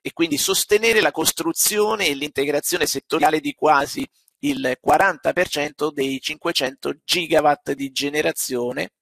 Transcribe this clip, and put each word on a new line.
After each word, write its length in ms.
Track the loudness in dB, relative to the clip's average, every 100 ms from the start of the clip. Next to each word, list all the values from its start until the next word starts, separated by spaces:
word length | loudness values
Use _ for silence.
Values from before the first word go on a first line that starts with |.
e 120 | -10
quindi 240 | -4 -2 0
sostenere 640 | 0 0 2 2 4 4
la 100 | 2
costruzione 960 | 2 -2 0 -4 0 0 2 0 2 0
e 60 |
l'integrazione 720 | 0 -4 -2 0 0 -2 -2 -2
settoriale 540 | -4 _ 2 2 2
di 140 | -2
quasi 520 | 0 2 4 2 -6 -10 _ _ _
il 360 | -4 -2 -2 -2
quaranta 520 | 2 4 4 0 -2
per 160 | 0 -2
cento 420 | -2 -4 -4 -4
dei 300 | -2 -4 -4
cinquecento 760 | -8 -6 -4 -2 -4 -4 -8 -8
gigawatt 680 | -4 -4 2 2 4 2 -2
di 180 | -6 -6
generazione 1000 | -4 -4 -2 -2 -2 -4 -2 -4 -4 -8 _